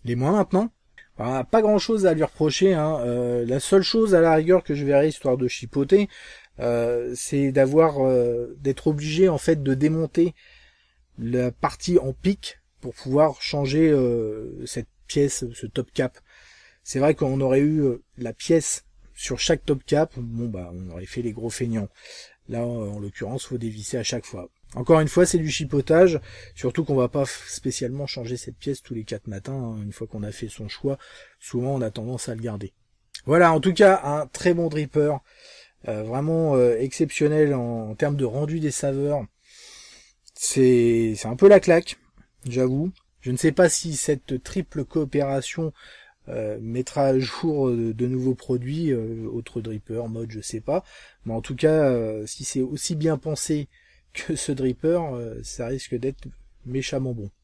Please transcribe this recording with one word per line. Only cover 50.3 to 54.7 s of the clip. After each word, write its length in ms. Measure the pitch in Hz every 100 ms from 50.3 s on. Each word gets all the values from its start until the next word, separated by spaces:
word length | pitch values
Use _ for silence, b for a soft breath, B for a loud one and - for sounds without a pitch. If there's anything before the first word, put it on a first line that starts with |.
je 100 | 110
sais 200 | - 110
pas. 220 | 107 165 B B B B
Mais 100 | -
en 60 | 113
tout 140 | -
cas, 360 | 131 156 156 143
euh, 360 | 120 110 110 107
si 180 | -
c'est 160 | 139 131
aussi 340 | 127 143 -
bien 240 | 160 160 147
pensé 500 | 160 147 - 151 143 b b b b
que 220 | - -
ce 180 | 151 -
dripper, 480 | 135 131